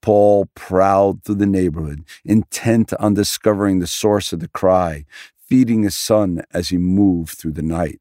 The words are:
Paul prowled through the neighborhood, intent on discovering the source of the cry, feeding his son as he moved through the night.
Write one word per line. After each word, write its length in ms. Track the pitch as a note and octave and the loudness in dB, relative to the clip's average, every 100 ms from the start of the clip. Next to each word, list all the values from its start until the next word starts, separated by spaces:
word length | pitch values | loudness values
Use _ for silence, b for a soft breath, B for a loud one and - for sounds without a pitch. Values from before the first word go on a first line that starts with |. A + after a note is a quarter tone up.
Paul 460 | - G#2 G#2 G2+ F#2+ | 2 4 4 2 0
prowled 680 | - - F#2 G2 G2 G2+ F#2 | -10 -4 0 2 4 2 0
through 120 | - G#2 | -6 -2
the 100 | G2+ | 0
neighborhood, 600 | F#2+ F#2 D#2+ D#2 D2 - B | 2 0 -2 -8 -10 -16 B
intent 720 | - G#2+ A2 - A#2 A2+ A2+ - | 0 0 0 -6 0 0 0 -2
on 160 | G#2+ G2+ | 0 0
discovering 640 | G#2 - - G#2 G2+ F#2 | -2 -2 0 0 0 0
the 80 | E2+ | -2
source 440 | - G#2+ G#2 - | -2 0 0 -2
of 100 | F2 | -10
the 60 | E2 | -10
cry, 580 | - F#2+ F#2 F2+ D2 D2 B B B | -2 2 2 0 -6 -14 B B B
feeding 480 | _ B2+ B2 A2 | _ 2 2 2
his 120 | G#2 - | 0 -4
son 480 | - G#2+ G2+ E2+ - | 0 0 2 -4 -6
as 160 | - F2+ | -8 -4
he 80 | F2+ | -2
moved 600 | F2+ F#2+ G2+ F2 D#2+ - | 0 2 2 2 -4 -10
through 160 | E2 | -10
the 100 | D#2 | -8
night. 360 | D#2 E2 E2 - | -6 -4 -6 -8